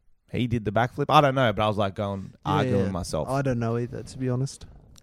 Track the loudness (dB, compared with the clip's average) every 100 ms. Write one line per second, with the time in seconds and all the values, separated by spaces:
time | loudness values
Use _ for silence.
0 | _ _ -8 -4 -2 -2 0 0 0 -2
1 | 4 6 6 4 2 2 0 0 -2 -2
2 | -4 -4 -8 -8 0 2 2 2 0 -2
3 | -4 -4 -2 -2 0 0 -2 -2 -4 -8
4 | -12 -6 -2 -2 -2 -8 -18 -20 -20 -6